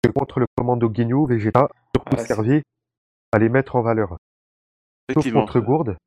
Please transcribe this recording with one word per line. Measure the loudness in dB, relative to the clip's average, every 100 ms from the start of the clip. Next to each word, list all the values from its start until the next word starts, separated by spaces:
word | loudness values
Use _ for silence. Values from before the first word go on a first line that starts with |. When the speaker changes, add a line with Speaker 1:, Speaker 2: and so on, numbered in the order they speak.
Speaker 1:
que | 0
contre | -2 -4 -2
le | -2 -2
commando | -2 0 0
Ginyu, | 0 -2 0 0
Vegeta, | 0 0 2 0 -2 _
surtout | -6 -2 -4
Speaker 2:
Ah, |
c'est | -2
Speaker 1:
servi | -2 2 0 -2 _ _ _ _ _ _
à | 2
les | 4
mettre | 2 0 -2
en |
valeur. | 0 0 -2
Sauf | -6 _ _ _ _ _ _ _ _ -4
Speaker 3:
Effectivement. | -2 2 0
Speaker 1:
contre | 2 0
Gourde. | 0 -2 -2 -8